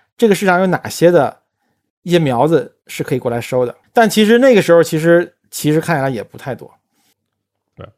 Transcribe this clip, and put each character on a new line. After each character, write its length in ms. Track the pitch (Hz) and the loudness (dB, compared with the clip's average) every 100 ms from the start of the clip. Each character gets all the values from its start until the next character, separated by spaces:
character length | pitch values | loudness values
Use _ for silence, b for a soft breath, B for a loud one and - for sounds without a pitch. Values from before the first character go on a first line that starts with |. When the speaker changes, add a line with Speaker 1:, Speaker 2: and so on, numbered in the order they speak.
| _ - | _ -2
Speaker 1:
这 120 | 233 | 0
个 40 | |
市 120 | 185 196 | 0 0
场 160 | 180 | 0
有 60 | 185 | 0
哪 200 | - 113 | -4 -6
些 240 | - 170 | 0 2
的 280 | 175 123 - _ _ _ _ _ _ | 4 0 -4 _ _ _ _ _ _
一 60 | 180 | -2
些 80 | 170 | -2
苗 300 | 151 117 147 | 0 0 2
子 300 | 160 120 _ - | 0 -2 _ -16
是 160 | - | -12
可 100 | 156 | -6
以 60 | 135 | -6
过 100 | 123 | -4
来 100 | 117 | -6
收 260 | 113 127 123 | -4 -4 -4
的， 100 | - _ | -6 _
但 160 | - 220 | 0 0
其 160 | - 208 | 2 2
实 140 | 240 | 4
那 160 | 269 220 | 4 2
个 60 | |
时 100 | 165 | 4
候 100 | 170 | 4
其 160 | 165 160 | 2 0
实， 380 | 160 170 175 _ _ | 2 2 0 _ _
其 200 | - 147 | -8 -2
实 80 | 151 | -2
看 160 | 156 156 | -2 -4
起 60 | |
来 80 | 135 | -4
也 140 | 120 | -6
不 140 | 98 - | -10 -14
太 180 | - 110 | -14 -14
多。 140 | 71 _ _ _ _ _ _ _ _ _ _ - | -14 _ _ _ _ _ _ _ _ _ _ -20
Speaker 2:
对， 100 | 98 | -20